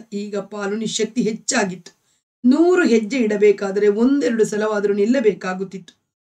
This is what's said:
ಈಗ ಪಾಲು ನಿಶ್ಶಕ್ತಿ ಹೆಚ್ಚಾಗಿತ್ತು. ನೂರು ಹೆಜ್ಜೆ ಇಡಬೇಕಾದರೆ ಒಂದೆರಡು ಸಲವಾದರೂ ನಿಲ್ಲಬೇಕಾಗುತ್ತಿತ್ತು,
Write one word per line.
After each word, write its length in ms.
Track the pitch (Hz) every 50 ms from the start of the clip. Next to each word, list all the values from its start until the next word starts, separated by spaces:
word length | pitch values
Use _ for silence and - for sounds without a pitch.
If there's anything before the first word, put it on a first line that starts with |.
| - - 208
ಈಗ 240 | 202 208 208 202 202
ಪಾಲು 380 | 190 - 214 208 202 196 208
ನಿಶ್ಶಕ್ತಿ 460 | 226 220 196 - - 220 226 - 247
ಹೆಚ್ಚಾಗಿತ್ತು. 760 | 190 214 226 - - - - 240 208 185 180 175 - - _ _ _ _ _ _ _ _ _ _ -
ನೂರು 420 | 247 277 311 339 349 359 370 330 226
ಹೆಜ್ಜೆ 300 | 233 226 220 202 254 262
ಇಡಬೇಕಾದರೆ 680 | 226 208 208 196 208 208 202 - 202 196 190 208 208 208
ಒಂದೆರಡು 580 | 202 214 233 269 277 285 240 247 233 226 214
ಸಲವಾದರೂ 480 | - 214 208 214 220 214 202 202 202 202
ನಿಲ್ಲಬೇಕಾಗುತ್ತಿತ್ತು, 1000 | 208 202 226 262 277 226 214 185 170 - 185 185 185 190 190 - 185 - _ - _ _ _ _ _ _